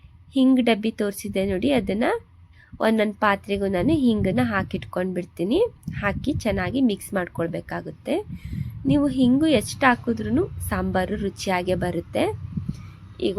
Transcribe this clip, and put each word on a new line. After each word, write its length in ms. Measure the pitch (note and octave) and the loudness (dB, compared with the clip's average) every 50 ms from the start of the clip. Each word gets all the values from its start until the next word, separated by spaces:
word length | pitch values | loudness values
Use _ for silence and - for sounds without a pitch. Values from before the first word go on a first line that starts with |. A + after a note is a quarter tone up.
| - - - - - - - | -20 -20 -20 -20 -16 -4 2
ಹಿಂಗ್ 260 | C4+ B3+ C4 C4 B3 A#3+ A#3+ | 4 6 6 6 6 4 4
ಡಬ್ಬಿ 240 | A3+ G#3 G#3 A3+ A3 - | 2 2 0 -4 -2 -2
ತೋರಿಸಿದ್ದೆ 440 | G#3+ G3+ G3+ - - G3+ G3+ G3 F#3+ G3+ G3 | -2 -4 -4 -6 -8 -6 -2 -2 0 0 0
ನೋಡಿ, 180 | F3+ G#3 C#4 C#4+ B3 | 0 2 2 2 2
ಅದನ್ನ 240 | F#3+ G3 F#3+ G#3 B3 D#4+ G#4+ A#4 - _ - - - - - - - - - - - | 0 0 -2 0 0 0 0 -2 -4 _ -20 -20 -20 -20 -20 -20 -20 -16 -6 0 2
ಒಂದೊಂದು 300 | A3 A#3 A3 G#3 G#3+ G3+ - - | 2 4 4 2 0 0 0 2
ಪಾತ್ರೆಗೂ 420 | G#3 G3+ G3 - - G3+ G3 G3+ G3 G3 | 2 2 0 -2 -4 -2 -2 0 0 0
ನಾನು 180 | F3+ F3 B3+ E4 D#4 C4 | 2 2 2 2 4 4
ಹಿಂಗನ್ನ 400 | A#3+ A3 G#3 G3 F#3+ F#3 A#3 B3+ A#3+ G#3+ | 4 4 4 2 0 2 0 0 0 0
ಹಾಕಿಟ್ಕೊಂಡ್ಬಿಡ್ತೀನಿ. 1040 | F#3+ F#3 - - E3+ - - - F3 F#3 F#3 F3+ F3+ F3 E3+ - - E3+ G3 B3 F4+ A#4+ A4+ - - - - - - G#3 | -2 -2 -2 -6 -8 -8 -6 -4 -4 -4 -2 -4 -6 -6 -8 -6 -4 -2 0 2 2 2 0 -2 -8 -12 -10 -6 -2 -2
ಹಾಕಿ 280 | G3+ F#3+ - - B3+ D4+ - - | -2 -2 -2 -2 -4 -4 -2 0
ಚೆನ್ನಾಗಿ 360 | A3+ G3 G3 F#3 F3+ G#3 C4+ C#4 A#3 | -2 -2 0 -2 -2 0 2 2 2
ಮಿಕ್ಸ್ 200 | G3+ F#3+ - - - F#3+ | 2 0 -4 -4 -4 -2
ಮಾಡ್ಕೊಳ್ಬೇಕಾಗುತ್ತೆ. 1000 | F3 F3 - - E3 E3 E3 E3+ - - E3 F3 E3+ E3+ D3+ - - - C4 F#4 G#4 - - F3+ - - - - - - - - - C4+ | -4 -4 -4 -4 -4 -4 -4 -6 -8 -6 -8 -8 -8 -8 -12 -10 -6 -4 -2 -2 -4 -6 -10 -12 -10 -8 -8 -6 -8 -8 -8 -4 0 2
ನೀವು 160 | C#4+ D4 C#4 C#4+ B3+ C4 | 2 4 4 2 2 4
ಹಿಂಗು 280 | B3+ A#3+ B3+ C#4 D#4 D#4+ D4+ - | 4 6 6 6 4 4 4 2
ಎಷ್ಟು 260 | - - - - C#4 B3+ | 2 0 -4 2 4 4
ಹಾಕಿದ್ರೂ 540 | A#3+ - - - A#3 A3 G#3+ G#3+ A3 C#4+ F#4+ - - - - - | 4 4 0 -2 -2 -2 -2 0 2 2 0 0 -2 -8 -6 -4
ಸಾಂಬಾರು 460 | A3 F#3 F#3 F#3+ F3+ F#3 F#3 F3+ G3 - G3+ | -2 -2 -2 0 0 0 0 0 -2 -2 -4
ರುಚಿಯಾಗೇ 520 | G3 F#3+ - - G3+ F#3 F3+ F3+ F3+ F#3 F3+ F#3 | -4 -4 -4 -4 -2 0 0 2 0 0 0 0
ಬರುತ್ತೆ. 400 | F3+ E3+ E3 E3+ - - G#3 D4 G4 G#4+ - - - - - - - - - - - - - - - - - - | -2 -2 -4 -6 -4 -2 -2 0 0 -2 -4 -8 -8 -8 -8 -6 -6 -8 -8 -10 -16 -18 -18 -20 -18 -10 -4 -4
ಈಗ 100 | G#3+ F#3 | -2 2